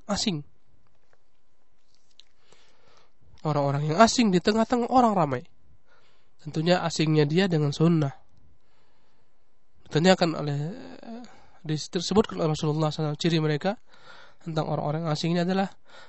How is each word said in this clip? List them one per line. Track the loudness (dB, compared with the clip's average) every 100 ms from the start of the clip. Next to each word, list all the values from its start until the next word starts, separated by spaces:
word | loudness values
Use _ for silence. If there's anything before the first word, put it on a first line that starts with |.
asing. | -4 -2 0 -2 -6 -16 -18 -18 -18 -18 -18 -18 -18 -18 -18 -18 -18 -18 -18 -18 -18 -18 -18 -20 -18 -20 -20 -20 -20 -20 -20 -20 -20 -8 -2
Orang-orang | 2 2 0 0
yang | 6
asing | 6 6 4 4
di |
tengah-tengah | 4 2 2 0 4
orang | 4 6 4
ramai. | 2 0 -6 -18 -20 -20 -20 -20 -20 -20 -20 -16
Tentunya | -8 -2 2 4
asingnya | 2 0 4 4
dia | 4 4 4
dengan | 4 2
sunnah. | 4 6 6 2 -2 -16 -18 -18 -18 -20 -20 -20 -20 -20 -20 -18 -18 -18 -18 -18 -18 -2
Ditanyakan | 4 6 6 4 0
oleh, | -2 -2 -4 -8 -12 -14
eh, | -14 -14 -14 -16 -18 -14
disebutkan | -6 -6 -4 -4 0 2 2 2
oleh | 0 2
Rasulullah | 0 2 0
sallallahu | 0 -4 0
alaihi |
wasallam |
ciri | 2 2
mereka | 2 0 0 -4 -8 -18 -18 -18 -18 -14
tentang | -6 -2 0
orang-orang | 0 0 -2 0
asing | 0 0 2
ini |
adalah | 2 2 0 -4 -18 -16